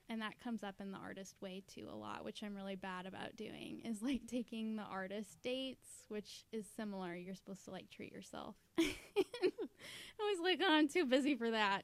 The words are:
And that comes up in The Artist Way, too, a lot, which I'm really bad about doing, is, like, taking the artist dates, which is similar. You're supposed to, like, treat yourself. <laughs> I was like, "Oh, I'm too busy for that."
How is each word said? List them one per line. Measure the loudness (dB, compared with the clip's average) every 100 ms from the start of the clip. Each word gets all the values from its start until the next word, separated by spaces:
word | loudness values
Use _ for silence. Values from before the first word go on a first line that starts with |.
| -8
And | -4
that | -4 -4
comes | -4 -4
up | -4 -6
in | -8
The | -8
Artist | -8 -10 -12 -10
Way, | -8 -8 -10
too, | -12 -10
a |
lot, | -8 -6 -6
which | -6 -8
I'm | -8 -6
really | -6 -6
bad | -6 -6
about | -6 -8 -8 -8
doing, | -10 -8 -8 -8
is, | -6 -2
like, | 0 0 0
taking | -4 -2 -4 -2 -2
the |
artist | -4 -4 -4 -4 -6 -6
dates, | -2 -2 -2 -6 -12 -18 -8
which | -6 -6 -10 -8
is | -8 -6
similar. | -6 -4 -2 -4
You're | -4 -6
supposed | -8 -10 -10 -10
to, |
like, | -10 -10
treat | -12 -12
yourself. | -10 -10 -8 -8 -12 _
<laughs> | 4
I | 4 2 0 2 2 2 2 2 -4 -6 -14 -12 -12 -2
was | 2 4
like, | 4 6
"Oh, | 8
I'm | 8 8
too | 6
busy | 6 6 6 4
for | 4
that." | 4 4 4